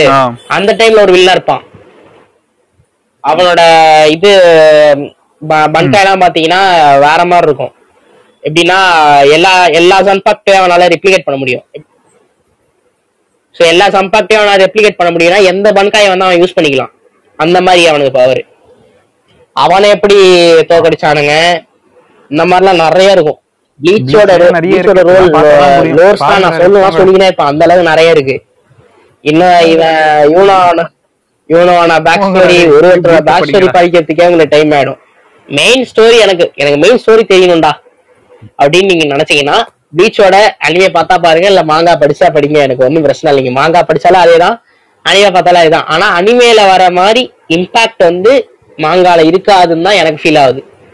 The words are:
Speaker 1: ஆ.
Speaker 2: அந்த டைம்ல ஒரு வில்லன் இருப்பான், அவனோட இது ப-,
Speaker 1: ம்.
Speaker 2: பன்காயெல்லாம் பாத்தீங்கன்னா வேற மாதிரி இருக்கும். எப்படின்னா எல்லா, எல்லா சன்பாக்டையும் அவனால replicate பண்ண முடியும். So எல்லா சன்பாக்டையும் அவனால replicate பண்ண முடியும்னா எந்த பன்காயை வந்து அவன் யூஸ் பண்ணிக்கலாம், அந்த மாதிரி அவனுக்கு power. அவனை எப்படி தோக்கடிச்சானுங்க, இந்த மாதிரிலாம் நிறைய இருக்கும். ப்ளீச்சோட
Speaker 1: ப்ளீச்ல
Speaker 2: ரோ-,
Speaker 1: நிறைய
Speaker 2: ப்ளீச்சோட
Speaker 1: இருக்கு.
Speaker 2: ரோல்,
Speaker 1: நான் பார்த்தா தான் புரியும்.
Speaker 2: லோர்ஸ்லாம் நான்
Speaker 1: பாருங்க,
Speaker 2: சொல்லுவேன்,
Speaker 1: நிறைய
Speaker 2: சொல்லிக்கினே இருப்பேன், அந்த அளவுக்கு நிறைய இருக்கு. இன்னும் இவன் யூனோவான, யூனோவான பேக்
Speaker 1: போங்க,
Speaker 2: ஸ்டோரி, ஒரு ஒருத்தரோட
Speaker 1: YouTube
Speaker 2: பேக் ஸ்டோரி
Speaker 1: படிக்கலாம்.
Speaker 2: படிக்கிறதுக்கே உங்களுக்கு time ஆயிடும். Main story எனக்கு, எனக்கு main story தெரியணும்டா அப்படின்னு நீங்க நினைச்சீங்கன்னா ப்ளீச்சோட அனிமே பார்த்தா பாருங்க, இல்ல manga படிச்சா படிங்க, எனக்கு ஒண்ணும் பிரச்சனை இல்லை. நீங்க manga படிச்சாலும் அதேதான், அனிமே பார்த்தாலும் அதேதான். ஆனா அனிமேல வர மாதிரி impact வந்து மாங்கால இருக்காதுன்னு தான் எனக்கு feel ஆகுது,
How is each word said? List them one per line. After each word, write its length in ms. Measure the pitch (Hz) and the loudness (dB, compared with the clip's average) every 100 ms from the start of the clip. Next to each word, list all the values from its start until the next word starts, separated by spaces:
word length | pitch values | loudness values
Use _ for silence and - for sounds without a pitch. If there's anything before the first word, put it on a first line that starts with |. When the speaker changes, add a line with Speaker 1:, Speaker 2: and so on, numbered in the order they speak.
| 147 135 | 2 0
Speaker 1:
ஆ. 40 | 127 120 - 156 | -2 -6 -8 -6
Speaker 2:
அந்த 160 | 202 202 | -4 -2
டைம்ல 220 | 226 220 196 | 0 2 2
ஒரு 80 | 185 | 2
வில்லன் 200 | 185 170 | 2 0
இருப்பான், 260 | - 131 - - - _ _ _ _ _ _ _ _ _ _ _ _ _ | -2 -6 -8 -20 -20 _ _ _ _ _ _ _ _ _ _ _ _ _
அவனோட 380 | 139 160 180 170 165 160 160 156 151 165 | -6 -2 -2 0 0 2 2 2 2 0
இது 140 | 202 196 175 160 156 151 151 143 143 - _ _ | 0 2 4 4 4 4 2 0 -6 -16 _ _
ப-, 200 | 156 156 | -6 -2
Speaker 1:
ம். 100 | 151 | -2
Speaker 2:
பன்காயெல்லாம் 480 | 160 147 202 196 190 | -2 0 0 0 0
பாத்தீங்கன்னா 360 | 175 160 160 180 196 170 147 139 147 | 0 0 -2 0 0 2 2 2 2
வேற 140 | 165 175 | 0 0
மாதிரி 180 | 175 160 | 0 0
இருக்கும். 240 | 135 131 _ _ _ _ _ _ _ | -2 -8 _ _ _ _ _ _ _
எப்படின்னா 320 | 151 160 170 190 185 165 151 143 143 | -6 -2 0 0 0 2 2 2 2
எல்லா, 180 | 156 190 185 175 160 | 2 0 0 0 0
எல்லா 180 | 180 196 196 | 0 0 0
சன்பாக்டையும் 520 | 196 214 202 - 190 | -2 -2 -4 -2 0
அவனால 260 | 180 175 180 | 0 0 0
replicate 320 | 165 190 185 151 | -2 -2 -2 -4
பண்ண 100 | 135 | -8
முடியும். 240 | 131 120 - 151 - _ _ _ _ _ _ _ _ _ _ _ _ _ _ _ _ - | -6 -8 -12 -20 -20 _ _ _ _ _ _ _ _ _ _ _ _ _ _ _ _ -4
So 60 | 170 | -2
எல்லா 160 | 175 202 | 0 -2
சன்பாக்டையும் 460 | 190 190 214 180 214 | -2 -4 -4 -2 -2
அவனால 200 | 208 196 | 0 0
replicate 340 | 185 214 202 180 | 0 0 -2 -2
பண்ண 120 | 175 | -4
முடியும்னா 260 | 170 170 196 185 | -2 0 0 0
எந்த 160 | 185 208 196 | 0 -2 0
பன்காயை 300 | 202 214 202 | 0 0 -2
வந்து 160 | 185 185 | 0 0
அவன் 160 | 175 | 0
யூஸ் 140 | 180 - | -2 -2
பண்ணிக்கலாம், 360 | 156 135 120 _ _ _ _ - | -2 -2 -6 _ _ _ _ -6
அந்த 200 | 160 180 185 | -2 0 0
மாதிரி 220 | 180 165 | 0 0
அவனுக்கு 200 | 147 135 127 | 0 -2 0
power. 240 | 127 123 - _ _ _ _ _ _ _ _ _ _ - | 0 -2 -8 _ _ _ _ _ _ _ _ _ _ -4
அவனை 320 | 151 185 208 | -2 0 0
எப்படி 240 | 208 208 202 185 180 170 165 - | 0 0 2 2 2 2 2 2
தோக்கடிச்சானுங்க, 640 | 170 160 156 160 151 147 156 170 165 - _ _ _ _ _ - | 0 0 -2 -2 -2 -2 -2 -2 -4 -8 _ _ _ _ _ -10
இந்த 140 | 151 175 | -4 -2
மாதிரிலாம் 320 | 180 190 175 | 0 0 0
நிறைய 320 | 160 185 196 190 | 0 2 2 2
இருக்கும். 220 | 151 - _ _ _ - | 0 -6 _ _ _ -6
ப்ளீச்சோட 500 | 156 214 131 214 202 | -2 -2 0 0 2
Speaker 1:
ப்ளீச்ல 120 | 175 | 2
Speaker 2:
ரோ-, 120 | 175 165 | 2 0
Speaker 1:
நிறைய 180 | 175 | 0
Speaker 2:
ப்ளீச்சோட 240 | 185 190 185 | -2 0 2
Speaker 1:
இருக்கு. 160 | 170 | 2
Speaker 2:
ரோல், 100 | 185 | 2
Speaker 1:
நான் 100 | 180 160 | 2 2
பார்த்தா 200 | 151 147 | 2 2
தான் 160 | 143 139 | 2 2
புரியும். 200 | - 143 | 0 2
Speaker 2:
லோர்ஸ்லாம் 420 | 185 208 139 196 | 2 2 0 0
நான் 0 | |
Speaker 1:
பாருங்க, 160 | 180 165 | -2 0
Speaker 2:
சொல்லுவேன், 200 | 180 202 | 2 2
Speaker 1:
நிறைய 140 | 190 165 | 0 0
Speaker 2:
சொல்லிக்கினே 300 | 190 190 190 | 2 2 0
இருப்பேன், 200 | 175 147 | 0 -2
அந்த 120 | 147 165 | 0 0
அளவுக்கு 240 | 180 165 | 2 0
நிறைய 220 | 160 165 160 | 0 2 0
இருக்கு. 200 | 135 135 - _ _ _ _ _ _ _ | -2 -6 -10 _ _ _ _ _ _ _
இன்னும் 400 | 147 160 180 175 165 | -4 0 2 2 2
இவன் 260 | 165 160 160 156 151 147 | 0 0 0 0 0 2
யூனோவான, 500 | 170 196 190 180 170 165 _ _ _ _ _ - | 2 2 2 0 -2 -6 _ _ _ _ _ -4
யூனோவான 460 | 165 180 175 170 160 165 | 0 2 2 0 0 0
பேக் 160 | 165 | -2
Speaker 1:
போங்க, 160 | 196 185 | -2 0
Speaker 2:
ஸ்டோரி, 200 | 180 175 165 147 | 2 2 2 2
ஒரு 100 | 180 | 2
ஒருத்தரோட 260 | 180 170 160 | 2 2 0
Speaker 1:
YouTube 100 | 151 | 0
Speaker 2:
பேக் 120 | 175 - | -2 0
ஸ்டோரி 80 | 202 | 0
Speaker 1:
படிக்கலாம். 200 | 185 180 | 0 0
Speaker 2:
படிக்கிறதுக்கே 500 | 175 175 156 156 175 | 0 0 -2 0 0
உங்களுக்கு 240 | 170 147 | 0 0
time 180 | 151 151 147 | 0 0 -2
ஆயிடும். 220 | 131 - _ _ _ _ - | -4 -8 _ _ _ _ -10
Main 360 | 143 185 262 240 | -4 -2 -2 -4
story 260 | - 226 233 196 | 0 2 2 0
எனக்கு, 200 | 175 156 - | -2 -4 -4
எனக்கு 160 | 143 143 | -4 0
main 180 | 180 247 | 0 0
story 220 | - 220 214 | 0 0 0
தெரியணும்டா 400 | 185 185 165 156 147 _ _ _ _ _ _ 107 - | 0 0 0 -2 -4 _ _ _ _ _ _ -12 -4
அப்படின்னு 340 | 143 175 196 | -2 0 -2
நீங்க 120 | 170 151 | -2 -2
நினைச்சீங்கன்னா 440 | 139 160 147 143 196 226 _ _ 151 | -4 -4 -4 -2 -4 -4 _ _ -2
ப்ளீச்சோட 400 | 214 220 190 196 214 - 147 | -2 0 2 2 0 -2 -4
அனிமே 220 | 175 190 165 | -2 -2 -2
பார்த்தா 180 | 160 180 | -2 0
பாருங்க, 220 | 170 160 202 | 0 0 0
இல்ல 120 | 185 160 | 0 0
manga 220 | 156 170 160 | 0 0 0
படிச்சா 260 | 147 147 175 | 0 0 -2
படிங்க, 240 | 151 143 151 135 | 0 -2 0 -2
எனக்கு 180 | 123 127 | -2 -2
ஒண்ணும் 180 | 160 143 | 0 -2
பிரச்சனை 220 | 123 156 | -2 -2
இல்லை. 120 | 139 | -2
நீங்க 120 | 127 131 | -2 -2
manga 220 | 156 170 - | 0 0 0
படிச்சாலும் 340 | 160 175 185 | 0 2 2
அதேதான், 320 | 170 165 180 233 _ _ _ _ | 4 2 0 -4 _ _ _ _
அனிமே 260 | 156 190 202 180 | -4 -2 0 0
பார்த்தாலும் 240 | 165 175 | 0 0
அதேதான். 240 | 160 160 - | 2 0 -2
ஆனா 140 | 156 208 175 | -4 -2 -2
அனிமேல 420 | 202 247 240 220 196 | 0 0 2 2 2
வர 120 | 185 180 180 | 2 0 0
மாதிரி 240 | 196 240 - _ - 170 | 0 0 -4 _ -8 -6
impact 460 | 180 233 226 - 170 | -4 -4 -4 -2 -2
வந்து 240 | 180 214 269 - _ _ - | 0 0 0 -4 _ _ -8
மாங்கால 420 | 156 180 180 170 160 | -4 0 0 2 0
இருக்காதுன்னு 560 | 185 208 190 170 165 180 | 0 0 0 0 -2 -2
தான் 120 | 202 | -2
எனக்கு 220 | 160 151 | -2 -4
feel 180 | 165 151 | -2 -2
ஆகுது, 200 | 135 131 - _ _ | -2 -6 -10 _ _